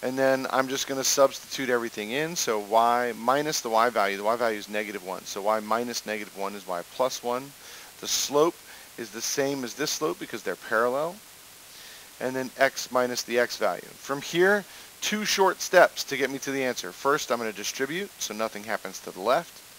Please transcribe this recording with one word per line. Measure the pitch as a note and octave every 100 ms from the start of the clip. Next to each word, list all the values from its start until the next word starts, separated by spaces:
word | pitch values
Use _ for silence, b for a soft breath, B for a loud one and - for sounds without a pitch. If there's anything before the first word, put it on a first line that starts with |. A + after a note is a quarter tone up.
and | B2 C3
then | C3+ C3 C3
I'm | B2+ C3
just | C3+ -
gonna | C3+
substitute | B2+ - C#3 - - - C3
everything | B2 A#2 A2 G#2+
in. | B2+ D#3 E3+
So | - G#2+
y | G#2 A2 A#2 A#2+ B2 A2
minus | A#2 C#3 D3+ D#3
the | A#2+
y | A2 A#2
value, | A2+ G2+ G2
the |
y | G#2 A#2
value | A#2 G#2+
is | F#2+
negative | G#2 G#2 G2+
one. | F2+ F#2 F2+
So | -
y | G2+ A2
minus | G#2+ A2+ B2 A#2+ -
negative | G#2+ G#2 F#2+
one | G2
is | G2+ F#2
y | F2+ F2
plus | - B2+ -
one. | A#2+ B2 C#3 C#3 B B B B
The | -
slope | - - C#3 D#3+ - - B B -
is | A2+
the | G#2+
same | - - C#3 C#3+
as | B2
this | G2+ D3+
slope | - D3+ -
because | - A2+
they're | - F2+
parallel. | - A2+ A#2+ C3 D#3+ G3+ - - - - - B B B B -
And | B2 C3
then | C3 -
x | C3+ - -
minus | B2+ B2 A#2+
the | - A#2
x | A#2+ -
value. | G#2+ F2 - -
From | - C#3
here, | C#3 E3 F#3 G#3 F#3 B B B
two | - G#3+ G3+
short | - F#3+ F3
steps | - F3+ D#3 -
to | - C3+
get | C3
me | C3+
to | -
the | C3+
answer. | C3 A#2 F2+
First, | F2 C3+ D3 -
I'm | A#2+
gonna | A2+
distribute, | G2+ G#2 - C3+ E3 G3 -
so | - G#2+
nothing | A2 G#2
happens | G#2+ G#2 F#2+ F#2
to | -
the | E2
left. | G2 C#3 E3+ - -